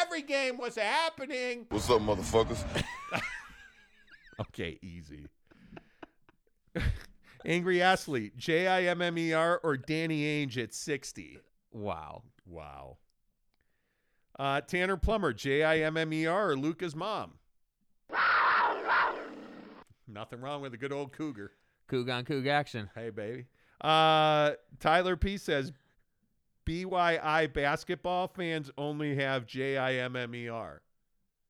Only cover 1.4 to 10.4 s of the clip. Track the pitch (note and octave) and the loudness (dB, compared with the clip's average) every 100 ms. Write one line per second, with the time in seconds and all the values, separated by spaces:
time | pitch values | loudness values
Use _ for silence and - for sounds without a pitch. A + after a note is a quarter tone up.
1.4 | B3 A#3+ A3 G#2 A2 A2+ G#2 F#2+ - A2+ | -4 -6 -4 -2 4 4 4 0 4 4
2.4 | A2 A2+ - - - - - - - - | 4 0 -4 -4 -4 -6 -6 -4 -4 -8
3.4 | - - - _ _ _ - - - - | -16 -20 -20 _ _ _ -20 -20 -16 -10
4.4 | - - E2+ - F#2+ E2+ D2 D2+ C#2+ _ | -8 -6 -8 -8 -14 -14 -16 -16 -18 _
5.4 | _ - - - _ - - _ _ _ | _ -20 -20 -20 _ -20 -20 _ _ _
6.4 | _ _ _ - - - - - - - | _ _ _ -2 0 0 -6 -20 -20 -8
7.4 | - F3 F3+ F3+ F3+ F#3 - B2+ G#2 B2 | -2 0 2 4 4 4 2 -4 -4 -6
8.4 | E3+ E3 F#3 F#3 F3+ F3 F3 E3+ E3 D#3+ | 2 2 4 4 4 2 0 0 2 2
9.4 | E3 F3 E3 C3+ C#3+ D#3 E3 D3+ D3+ D3+ | 4 2 0 -2 -2 -2 0 0 0 0